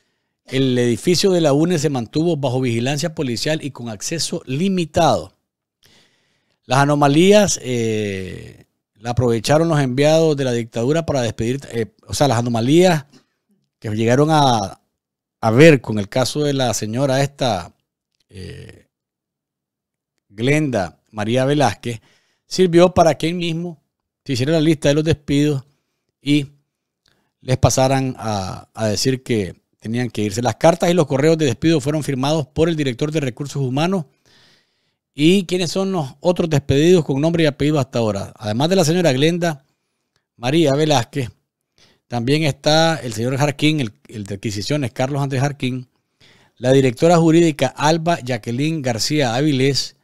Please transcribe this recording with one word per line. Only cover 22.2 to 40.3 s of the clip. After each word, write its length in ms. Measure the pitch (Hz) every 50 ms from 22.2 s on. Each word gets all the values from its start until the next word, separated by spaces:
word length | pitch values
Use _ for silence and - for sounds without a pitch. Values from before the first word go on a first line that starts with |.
| _ _ _ _ _
sirvió 460 | - - - 185 180 165 170 180 180
para 240 | 175 185 170 160 139
que 120 | - - 160
él 60 | 175
mismo 480 | 180 170 170 160 165 170 175 165 - _ _ _ _ _ _ _ _ _
se 100 | - 139
hiciera 180 | 113 131 147
la 80 | 165 160
lista 280 | 151 165 160 - - 147
de 60 | 143
los 100 | 156 156
despidos 600 | 165 151 - _ - 143 143 147 151 147 135 - _ _ _ _ _ _ _ _ _ _ _
y 260 | - 139 147 147 139 143 _ _ _ _ _ _ _ _ _ _ _ _ _ _ _ _ _ _
les 160 | - 123 127
pasaran 580 | - - 131 - 135 131 131 135 135 135 131 123
a, 520 | - 107 110 107 98 92 92 - - - _ -
a 120 | 110 110
decir 360 | 107 104 - - 131 131 123 -
que 360 | - 120 107 98 85 82 _ _ _ _ _
tenían 300 | - 107 117 123 123 113
que 120 | - -
irse. 180 | 104 104 95 120
Las 160 | 123 120 110
cartas 320 | - - 160 170 - 208 175
y 60 | 175
los 120 | 180 151
correos 300 | - 143 127 143 160 165
de 100 | 160 156
despido 340 | 135 107 - - 160 165 151
fueron 240 | 113 143 151 156 135
firmados 420 | - 139 127 131 143 156 165 135
por 220 | - - 147 160 170
el 80 | 170
director 340 | 151 147 135 117 - 151 151
de 100 | 156 160
Recursos 400 | 143 127 113 - 147 139 - 143
Humanos. 440 | 135 123 127 139 160 180 196 190 147 _ _ _ _ _ _ _ _ _ _ _ _ _ _ _ _ _ _ _ _ _ _
¿Y 320 | 139 147 165 185 202 180
quiénes 260 | 160 180 185 180 151
son 180 | - 190 196 196
los 240 | 190 175 143 131 - _
otros 280 | - 175 180 - 175 165
despedidos 560 | 156 139 - - 135 139 156 175 185 175 151
con 160 | - 143 135
nombre 220 | 147 165 170 170
y 40 | 165
apellido 340 | 147 135 - 139 151 156 147
hasta 180 | 127 - - 120
ahora? 340 | 113 107 98 98 98 92 -
Además 320 | - 110 107 107 117 147 170
de 80 | 190
la 80 | 185 165
señora 280 | 143 165 185 175 151
Glenda 520 | 127 127 147 165 175 170 175 170 151 139 _ _ _ _ _ _ _ _ _ _ _ _ _ _